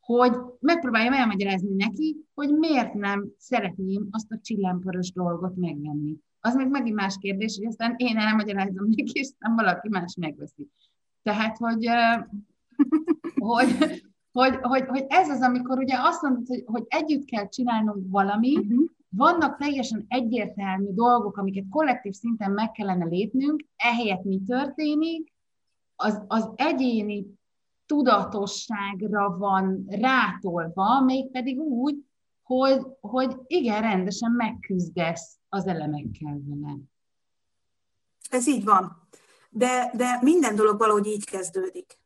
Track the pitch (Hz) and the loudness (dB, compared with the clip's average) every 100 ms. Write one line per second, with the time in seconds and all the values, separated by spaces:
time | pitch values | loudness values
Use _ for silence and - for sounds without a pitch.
0 | - 240 247 233 - - 269 339 254 220 | 2 4 4 2 -6 -2 0 2 2 2
1 | 233 269 240 196 196 190 196 196 214 - | 2 2 2 0 0 0 0 0 -2 0
2 | 311 302 - - 285 302 320 277 202 208 | -4 -4 -12 -6 0 2 4 2 0 -4
3 | 202 202 202 - - 240 196 175 190 196 | -2 -2 -4 -14 -4 -2 -2 -6 -4 -4
4 | 208 214 220 220 - 214 185 180 185 185 | -4 -6 -8 -12 -6 -2 0 -2 -4 -4
5 | 180 185 180 170 185 185 175 147 151 147 | -4 -4 -4 -2 -6 -4 -4 -4 -6 -4
6 | 151 156 _ _ 226 254 262 277 233 208 | -6 -8 _ _ -2 0 0 -2 -2 -2
7 | 196 196 196 196 220 196 220 226 226 240 | -4 -4 -6 -4 -4 -6 -8 -4 -4 -2
8 | 254 220 214 214 214 196 196 190 202 220 | 0 2 2 2 0 -2 -2 -2 2 2
9 | - 285 262 _ 220 226 202 175 214 196 | 0 -4 -8 _ 0 2 2 0 -2 -4
10 | 175 - 165 147 147 _ 143 _ _ _ | -4 -6 -6 -8 -16 _ -20 _ _ _
11 | _ _ - 208 220 220 233 226 233 233 | _ _ -4 0 -2 -2 -2 0 2 4
12 | 233 233 - 208 - _ _ - 285 311 | 4 2 -2 -14 -16 _ _ 0 2 2
13 | 320 320 339 - 208 220 247 190 311 - | 0 -2 -2 -4 0 4 4 4 0 -2
14 | - _ _ 247 262 254 254 262 - 262 | -14 _ _ 2 2 2 0 0 0 -4
15 | 269 330 359 269 254 247 - 262 262 254 | 2 4 4 2 2 2 -2 -2 0 2
16 | 285 349 285 240 - 247 - 226 220 311 | 2 2 0 -2 -2 -6 -4 -6 -2 -2
17 | 311 294 - 220 202 - 247 226 214 202 | 0 -2 -2 -6 -6 -4 0 2 0 -2
18 | 185 196 196 208 240 311 208 240 330 _ | -2 2 2 2 2 2 2 2 2 _
19 | _ 190 294 349 285 - 285 277 233 220 | _ 2 4 4 0 0 -4 -2 -2 -4
20 | - 247 233 233 196 - 196 190 202 190 | -4 -2 0 -2 -4 -6 -4 -2 -2 2
21 | 240 240 208 202 196 190 196 302 311 247 | 4 4 2 -4 -4 -4 -4 0 2 0
22 | 208 196 233 226 196 202 220 220 196 180 | -4 -8 -4 -2 -2 0 -2 -4 -2 -2
23 | 165 175 220 262 277 302 - _ 233 233 | 0 -2 0 0 0 -2 -6 _ 0 0
24 | 220 185 196 190 196 - 269 285 302 302 | 0 -2 -2 -4 -2 -2 -4 -4 -2 0
25 | 320 330 320 _ _ _ _ _ _ _ | -2 -4 -10 _ _ _ _ _ _ _
26 | 208 202 - 226 - - 285 269 262 226 | -4 -4 -2 -2 -2 -2 -2 0 0 0
27 | 208 208 196 - _ _ _ _ _ 294 | -2 -6 -8 -16 _ _ _ _ _ 2
28 | 254 202 190 214 202 - - 214 196 190 | 4 4 2 -4 -6 -8 -8 -6 -6 -6
29 | 208 202 202 175 202 190 190 190 - 202 | -4 0 0 -2 0 2 2 -2 -4 -2
30 | 254 262 214 - 196 170 160 175 196 262 | 2 4 2 -2 -4 -4 -4 0 2 4
31 | 262 262 262 254 247 254 311 240 277 285 | 4 2 -2 -6 -6 -4 -2 0 -2 -4
32 | - _ _ _ _ 254 269 269 - - | -12 _ _ _ _ 2 4 4 0 -14
33 | 202 247 262 - - 349 247 208 226 190 | -6 -2 -2 -4 -2 0 0 0 0 0
34 | 185 190 233 240 220 - - 185 165 160 | -2 -2 0 0 0 -6 -4 -4 -2 -2
35 | 165 165 - _ _ 196 190 165 151 147 | -4 -4 -12 _ _ -4 -2 -4 -4 -6
36 | 127 - 151 143 143 143 147 139 131 _ | -8 -10 -10 -10 -8 -10 -10 -12 -16 _
37 | _ _ _ _ _ _ _ _ _ _ | _ _ _ _ _ _ _ _ _ _
38 | _ _ - 254 247 254 202 196 185 - | _ _ -4 -2 2 0 4 4 4 -12
39 | _ - _ _ _ 226 247 254 240 240 | _ -20 _ _ _ 0 2 2 -2 -2
40 | 247 247 247 349 254 208 214 208 220 208 | -2 2 4 6 4 4 4 4 4 4
41 | 208 208 - 190 175 190 185 180 - - | 2 -4 -6 -8 -6 -4 -6 -8 -18 -20